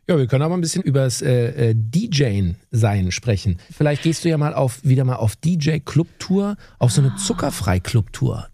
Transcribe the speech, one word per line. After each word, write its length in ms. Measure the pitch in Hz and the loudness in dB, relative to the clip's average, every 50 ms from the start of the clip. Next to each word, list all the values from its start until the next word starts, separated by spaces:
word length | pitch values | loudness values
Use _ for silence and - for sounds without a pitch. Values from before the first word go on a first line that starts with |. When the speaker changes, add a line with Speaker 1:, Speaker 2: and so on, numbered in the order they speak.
| _ | _
Speaker 1:
Ja, 100 | - 180 | 0 2
wir 100 | 151 131 | 2 2
können 160 | 113 - 131 147 | 2 2 2 2
aber 120 | 160 180 | 0 0
ein 60 | 180 | 0
bisschen 220 | 170 160 - 175 190 | -2 -2 -2 -2 -2
übers, 380 | - 135 139 135 127 117 - | 0 2 2 2 0 -2 -2
äh, 480 | - 143 127 123 120 120 - - 120 113 | 0 2 2 2 2 0 0 0 0 2
äh, 40 | 110 | 2
D 340 | 110 110 110 120 175 233 226 | 0 0 0 -2 -2 -2 0
J-Sein 1000 | 175 139 143 117 98 101 98 85 85 - _ _ - 113 110 104 104 101 92 90 | 0 2 2 2 2 0 0 0 -2 -4 _ _ 0 2 2 2 2 0 0 -2
sprechen. 480 | - - - 120 104 90 - 104 87 - - - | -2 -4 -2 -2 -2 0 0 -2 -2 -2 -6 -14
Vielleicht 320 | - - 151 147 147 139 - | -4 0 0 0 0 0 0
gehst 220 | 165 156 - - | -2 -2 0 0
du 40 | 170 | 0
ja 80 | 160 | 0
mal 160 | 147 147 151 - | 0 0 0 0
auf, 260 | - 139 127 - - - | 0 -2 -2 -2 -2 0
wieder 200 | 135 131 131 135 | 2 2 2 2
mal 140 | 127 127 | 0 0
auf 180 | - - 107 - | 0 -2 -2 -2
D-J-Club-Tour, 1200 | - - 160 185 165 143 147 156 143 - - - 143 170 - - - - - 185 196 202 202 208 - - - - - | -2 -2 -2 -2 0 0 0 -2 -2 -4 -2 0 0 0 0 -4 -10 -4 -2 0 0 0 -2 -4 -8 -12 -20 -4 0
auf 120 | - 120 | 0 2
so 100 | - 151 | 2 2
eine 100 | 135 135 | 2 2
Speaker 2:
Ah. 60 | - | 0
Speaker 1:
Zuckerfrei-Club-Tour. 1300 | - - - - 175 - - - - - 95 92 90 - - - 117 95 - - - - 62 - 107 - - | -2 -4 -4 -4 -2 -4 -4 -4 -4 -2 -2 -2 -2 -2 0 0 0 0 -2 -4 -4 -4 -4 -4 -6 -10 -14